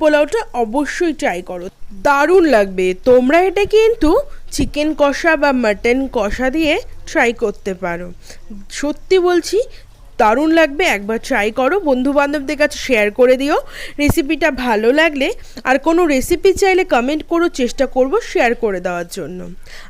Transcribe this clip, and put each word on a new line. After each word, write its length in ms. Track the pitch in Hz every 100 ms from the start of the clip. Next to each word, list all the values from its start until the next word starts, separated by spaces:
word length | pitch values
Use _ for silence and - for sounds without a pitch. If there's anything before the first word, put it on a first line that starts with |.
পোলাওটা 400 | 311 294 302 453 -
অবশ্যই 600 | 254 226 269 285 - 349 269
ট্রাই 200 | 262 180
করো, 240 | 185 180 185 - - 196 254
দারুণ 380 | 277 302 370 320
লাগবে। 320 | 226 196 185 185 185 262
তোমরা 300 | 247 254 330 381
এটা 160 | 370 403 415
কিন্তু 340 | 440 466 - 440 571 - -
চিকেন 340 | - 269 294 302 294
কষা 320 | 285 269 339 311
বা 80 | 285
মাটন 460 | 262 220 196 233 262 269
কষা 360 | 240 208 233 262 311
দিয়ে 180 | 302 381 - - -
ট্রাই 200 | 226 240 233
করতে 300 | 214 - 196
পারো। 340 | 180 180 170 180 175 - - - 202 - -
সত্যি 360 | 285 294 - 381
বলছি, 400 | 349 349 - 392 - - - - - -
দারুণ 300 | 214 240 311 330
লাগবে, 240 | 311 285 349 202
একবার 220 | 202 226 -
ট্রাই 220 | 240 208
করো। 240 | 220 262 392 311
বন্ধুবান্ধবদের 720 | 254 262 285 285 294 269 294
কাছে 160 | 294 - -
শেয়ার 220 | 226 208
করে 240 | 202 247 254
দিও 200 | 277 403 - - - -
রেসিপিটা 500 | 294 330 277 311 320 254
ভালো 240 | 247 214 233
লাগলে। 360 | 294 330 277 302 494 - 240
আর 120 | - 269
কোনো 240 | 320 330 339
রেসিপি 440 | 262 - 339 381 349
চাইলে 240 | 392 370
কমেন্ট 380 | - 262 247 302 -
করো, 160 | 339 339 349
চেষ্টা 240 | 233 - 254
করব 260 | 262 262 415 -
শেয়ার 220 | 370 240
করে 260 | 240 220 185
দেওয়ার 280 | 180 175 175 196
জন্য। 240 | 160 180 175 175 - -